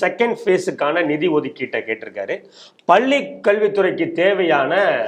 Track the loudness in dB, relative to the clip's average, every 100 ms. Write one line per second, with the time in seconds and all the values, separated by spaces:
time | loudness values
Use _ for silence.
0 | -4 0 -2 0 0 0 -2 -2 -2 0
1 | 0 0 0 0 -2 -8 -6 -6 -4 -8
2 | -8 -10 -8 -8 -10 -20 -20 _ 2 4
3 | 4 0 -2 -2 0 2 2 2 0 0
4 | -4 0 2 2 2 2 2 2 2 0